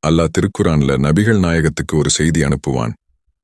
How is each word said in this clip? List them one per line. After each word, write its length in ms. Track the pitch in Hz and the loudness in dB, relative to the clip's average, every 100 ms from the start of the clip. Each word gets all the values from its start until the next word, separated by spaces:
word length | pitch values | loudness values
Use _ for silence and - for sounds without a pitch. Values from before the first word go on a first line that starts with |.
| 76 | 2
அல்லாஹ் 240 | 82 82 | 2 2
திருக்குரான்ல 640 | 87 98 - 95 78 69 67 | 0 -2 0 0 2 2 0
நபிகள் 420 | 71 80 107 110 | 2 2 2 2
நாயகத்துக்கு 580 | 87 82 80 - 71 78 | 2 2 0 -2 -4 -2
ஒரு 120 | 73 | 0
செய்தி 320 | - 78 80 | 0 0 0
அனுப்புவான். 500 | 71 78 - 64 58 - _ _ _ _ | 0 -2 -2 -4 -4 -8 _ _ _ _